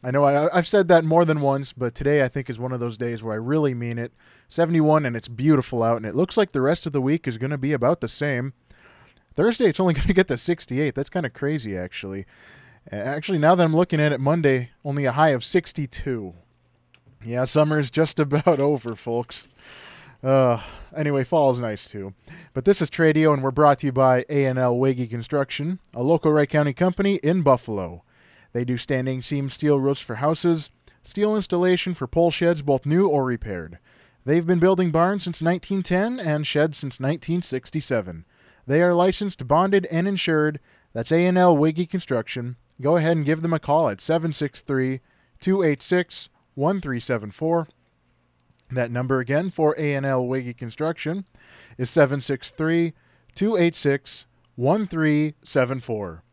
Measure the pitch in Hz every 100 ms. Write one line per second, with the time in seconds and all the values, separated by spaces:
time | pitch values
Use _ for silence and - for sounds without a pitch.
0 | 127 131 143 143 156 165 170 208 180 170
1 | 160 160 170 156 139 139 139 - 123 -
2 | 139 147 131 143 127 117 127 127 120 110
3 | 120 117 113 107 113 156 147 123 120 117
4 | 117 _ _ _ _ - 165 165 151 151
5 | 143 117 113 113 139 147 - 120 113 117
6 | 107 120 180 - 202 139 131 170 - 143
7 | 131 160 - 113 131 147 131 147 120 170
8 | 113 - 147 127 131 - _ _ _ _
9 | _ _ _ - 196 233 233 147 185 156
10 | - 185 185 123 - 170 - 127 147 127
11 | 143 180 147 - 143 156 113 95 90 -
12 | 98 98 95 _ - - - _ - 104
13 | 107 147 156 185 151 180 170 160 180 156
14 | 151 139 135 170 147 131 120 _ 143 143
15 | 139 123 160 131 - - - - 139 -
16 | - 123 95 85 _ _ _ _ _ _
17 | _ _ 110 123 127 151 151 151 135 -
18 | 160 - 147 143 151 151 139 147 117 113
19 | - 117 120 - - _ - - - -
20 | - - 131 135 131 117 - - - 147
21 | 151 139 127 165 139 123 120 104 - 104
22 | 98 - - - - - 131 202 160 -
23 | 160 156 156 143 131 131 147 139 135 135
24 | 131 127 127 147 135 131 127 120 135 123
25 | 120 117 113 147 135 - 147 185 _ 120
26 | 127 165 156 151 147 151 147 131 185 180
27 | 196 196 147 185 147 127 - 104 87 87
28 | _ _ _ _ _ 120 123 123 - 131
29 | 127 131 120 143 139 - 151 143 135 139
30 | - 113 147 160 175 165 147 _ _ _
31 | - - 208 214 185 180 180 180 - 180
32 | 127 165 170 160 170 170 143 135 143 165
33 | 196 147 131 120 110 92 82 85 _ _
34 | _ _ - 160 165 180 180 190 180 156
35 | 175 202 180 165 160 180 - 196 180 180
36 | 214 254 170 151 151 147 156 147 139 -
37 | 131 165 - 175 175 131 - 156 - 123
38 | 92 82 85 _ _ _ - 143 175 175
39 | 185 185 202 - 127 151 190 196 185 165
40 | 185 190 - 156 151 151 _ _ _ 113
41 | 117 160 180 180 180 160 156 156 175 190
42 | - 123 110 - 120 123 _ _ 135 170
43 | 160 165 143 160 165 165 - 151 151 101
44 | - 160 165 151 143 - - 135 131 131
45 | _ _ _ _ - 190 170 143 - 180
46 | 175 - - _ _ - 147 196 156 123
47 | - 120 104 - 160 170 160 _ _ _
48 | _ _ _ _ _ _ _ 123 117 120
49 | 127 131 120 143 185 - 156 151 151 139
50 | 139 131 123 131 123 120 120 - 156 160
51 | 151 185 190 _ _ - - - 123 -
52 | 139 139 - 135 - - 160 165 170 -
53 | _ _ _ - 202 220 170 165 143 139
54 | - - - _ _ - 123 196 202 165
55 | 156 151 151 147 - 143 127 131 123 110
56 | 98 82 _